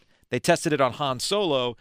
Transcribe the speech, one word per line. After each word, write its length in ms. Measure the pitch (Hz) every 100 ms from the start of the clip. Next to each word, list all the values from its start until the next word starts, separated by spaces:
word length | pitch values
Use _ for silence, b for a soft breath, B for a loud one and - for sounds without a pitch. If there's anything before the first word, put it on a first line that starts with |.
| _ _ _
they 80 | 123
tested 340 | - 170 165
it 80 | 147
on 120 | 131
Han 260 | 117 143 127
Solo. 580 | - 202 185 135 123 113